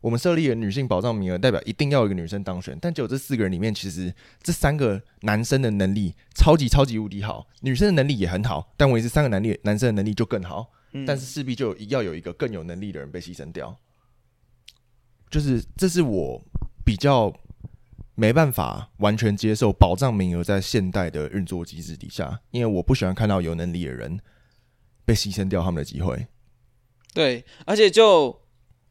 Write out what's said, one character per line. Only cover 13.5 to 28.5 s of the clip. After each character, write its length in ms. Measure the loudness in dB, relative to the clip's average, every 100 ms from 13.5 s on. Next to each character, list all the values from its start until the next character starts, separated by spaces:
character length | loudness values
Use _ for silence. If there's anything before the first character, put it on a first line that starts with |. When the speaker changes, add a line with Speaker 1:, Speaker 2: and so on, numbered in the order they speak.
Speaker 1:
掉。 260 | -12 -14 -16 _ _ _ _ _ _ _ _ -20 _ _ _ _ _ _
就 80 | -2
是， 240 | 0 -2 -2 -2
这 100 | 0
是 140 | 2
我 400 | 2 0 -2 -8 -8 -8 -8 -2
比 140 | -2 2
较 360 | 4 4 2 -2 -20 -20 -20 -20 _ -20 -14 0
没 180 | 4
办 180 | 4 2
法 400 | 0 -4 -6 -12 0
完 180 | 0 2
全 200 | 0 2
接 200 | 0 2
受 160 | 2
保 240 | 6 6 6
障 180 | 0
名 240 | 2 0 0
额 60 |
在 160 | 0 -2
现 320 | 0 0 0
代 180 | -2 -4
的 200 | -4 -6
运 160 | -4 -6
作 180 | -8
机 180 | -10 -12
制 140 | -14 -14
底 140 | -12
下， 320 | -8 -8 -8 _
因 80 | -2
为 60 | 0
我 180 | 0
不 100 | 2
喜 120 | 2 2
欢 100 | 0
看 120 | 0
到 100 | 0
有 160 | -2 -4
能 160 | -4
力 140 | -4 -6
的 80 |
人 260 | -8 -10 -12 -14 _ _ _ _ _ _ _ 0
被 80 | 0
牺 180 | 0
牲 140 | -4 -2
掉 160 | 0
他 80 | 0
们 100 | -4
的 40 | -6
机 160 | -4
会。 260 | -4 -4 -10 _ _ _ _ _ _ _ _
Speaker 2:
对， 300 | -2 0 -2 -10 -14 -2
而 100 | 4
且 140 | 6
就， 520 | 8 8 8 4 -4 _